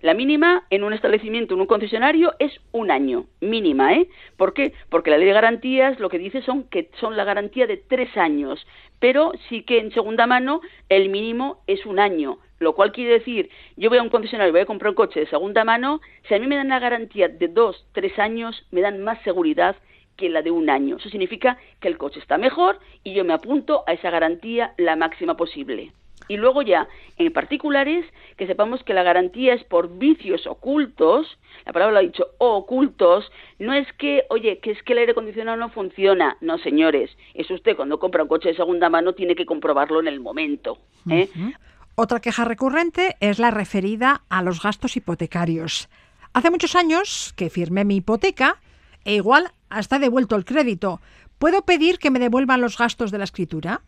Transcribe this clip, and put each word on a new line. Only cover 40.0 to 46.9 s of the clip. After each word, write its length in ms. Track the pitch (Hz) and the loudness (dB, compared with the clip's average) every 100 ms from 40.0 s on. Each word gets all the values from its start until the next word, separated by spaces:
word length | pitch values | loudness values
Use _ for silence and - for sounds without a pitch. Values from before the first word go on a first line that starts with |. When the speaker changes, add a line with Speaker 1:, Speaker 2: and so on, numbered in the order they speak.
| 165 | -2
Speaker 1:
el 140 | 143 | -6
momento, 580 | 117 131 156 143 117 107 _ _ 175 | -10 -8 -6 -6 -8 -10 _ _ -2
¿eh? 180 | 165 392 | 0 0
Speaker 2:
Ujú. 180 | 165 202 - _ _ - - | -2 -8 -10 _ _ -12 -4
Otra 240 | 226 233 | -2 0
queja 240 | 233 226 | -2 -2
recurrente 720 | 233 226 262 294 339 339 370 - | -2 -2 -2 0 -2 0 -2 0
es 200 | 208 202 | -2 2
la 100 | 233 | 2
referida 720 | 214 190 202 190 214 254 285 _ | 0 -2 -2 -2 0 0 0 _
a 120 | 185 | -2
los 200 | 180 170 | -2 -2
gastos 340 | 202 208 262 - | -4 -4 -6 -6
hipotecarios. 920 | - 165 165 175 170 165 160 - - _ _ _ - | -6 -6 -4 -4 -2 -2 -4 -8 -10 _ _ _ -6
Hace 180 | - 339 | 0 2
muchos 260 | 349 339 359 | 2 2 2
años 580 | 339 | 2